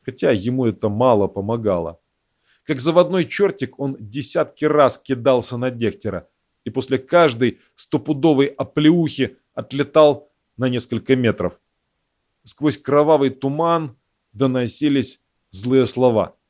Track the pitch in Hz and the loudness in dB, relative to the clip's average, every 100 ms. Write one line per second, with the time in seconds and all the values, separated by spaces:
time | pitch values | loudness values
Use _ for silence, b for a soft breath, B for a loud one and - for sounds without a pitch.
0 | - - - 110 107 127 120 95 107 104 | -14 -4 0 0 -2 -2 -2 -2 -6 0
1 | 127 110 98 - 98 117 107 90 82 82 | 2 2 0 -4 -6 -4 -2 -2 -6 -12
2 | _ _ _ _ _ _ - 135 139 165 | _ _ _ _ _ _ -8 -4 0 2
3 | 175 185 143 - 196 - 127 - 139 135 | 2 0 -4 -2 -2 -2 -10 -6 -8 -8
4 | 107 127 127 170 156 _ 151 147 135 - | -12 -12 -6 -4 -4 _ 0 4 4 2
5 | - 127 120 127 120 120 127 120 110 - | -6 -2 0 0 -2 -6 -6 -2 -4 -4
6 | 107 90 - _ _ _ - 131 - 135 | -8 -10 -12 _ _ _ -8 -8 -4 -4
7 | - 175 160 117 120 - b - - 151 | 2 4 4 2 -2 -2 b -20 -6 -6
8 | - 143 160 135 139 - 131 - 151 170 | -4 0 2 2 0 -2 -6 2 2 4
9 | 156 - 127 - _ - 120 139 139 156 | 0 -2 -4 -6 _ -14 -10 -6 0 4
10 | 151 139 _ _ _ - 127 123 - 113 | 4 2 _ _ _ -6 -4 -4 -6 -8
11 | - 131 120 - 85 - _ _ _ _ | 0 2 2 0 -6 -8 _ _ _ _
12 | _ _ _ _ - - 151 147 - 147 | _ _ _ _ -20 -4 -2 -2 0 2
13 | 147 156 135 131 135 147 170 170 151 - | 4 4 2 -2 -6 -2 0 0 -4 -12
14 | _ _ _ 104 135 127 120 - 151 139 | _ _ _ -4 -2 0 -4 -2 0 0
15 | 117 - _ _ _ 92 117 131 120 127 | -2 -10 _ _ _ -8 0 2 2 2
16 | 127 110 85 _ | 2 2 -2 _